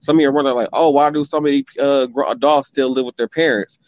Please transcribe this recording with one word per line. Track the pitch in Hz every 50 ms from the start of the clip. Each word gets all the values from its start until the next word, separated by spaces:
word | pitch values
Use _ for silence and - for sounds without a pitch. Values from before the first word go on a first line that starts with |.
some | - 147 156
of | 160
you | 151 139
are |
wondering, | 139 147 139 135 123
like, | 120 110 -
"Oh, | - 127 165 156
why | 139 143 147 147
do | 151 151 143
so | - 156 151
many, | 151 147 143 139 135 _ - -
uh, | 143 139 139 135 127
gr-, | 123 117 139 135
adults | 95 120 120 139 147 151 143 135
still | - - 139 131 131
live | 127 131 127
with | 123 -
their | - 117
parents?" | - - 160 165 151 117 101 92 _ _ _ _